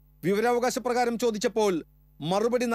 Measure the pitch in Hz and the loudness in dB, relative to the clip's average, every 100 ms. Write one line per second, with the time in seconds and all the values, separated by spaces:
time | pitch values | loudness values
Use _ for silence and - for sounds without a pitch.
0 | _ _ 160 202 233 240 247 262 240 240 | _ _ -2 0 2 2 0 -2 -2 0
1 | 240 233 240 208 208 220 208 170 - _ | 0 0 -2 0 -2 0 0 0 -6 _
2 | _ - 147 190 226 240 240 | _ -10 -2 0 2 0 0